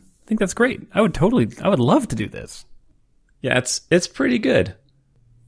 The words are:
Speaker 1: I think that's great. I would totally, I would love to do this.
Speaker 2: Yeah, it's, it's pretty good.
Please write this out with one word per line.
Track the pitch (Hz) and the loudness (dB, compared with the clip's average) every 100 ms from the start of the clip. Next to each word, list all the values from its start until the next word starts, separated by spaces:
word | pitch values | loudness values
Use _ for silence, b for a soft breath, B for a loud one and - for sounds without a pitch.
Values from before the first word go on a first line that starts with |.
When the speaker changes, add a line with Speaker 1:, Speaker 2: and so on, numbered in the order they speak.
| - _ - | -20 _ -4
Speaker 1:
I | |
think | 214 | -2
that's | 185 | -2
great. | - 247 - - | 0 0 -2 -4
I | - | 0
would | 214 | 0
totally, | - 180 240 107 - | 2 2 4 0 0
I | - | 0
would | 175 | 2
love | 123 240 240 | 4 4 2
to | 113 | -4
do | 104 | -6
this. | - - - - - _ _ _ _ _ _ | -8 -14 -16 -20 -20 _ _ _ _ _ _
Speaker 2:
Yeah, | 127 127 | -6 -4
it's, | - - - | -4 -8 0
it's | 175 - | 0 0
pretty | - 269 240 | -2 -2 0
good. | 262 226 - - _ _ _ _ _ _ | 0 0 0 -6 _ _ _ _ _ _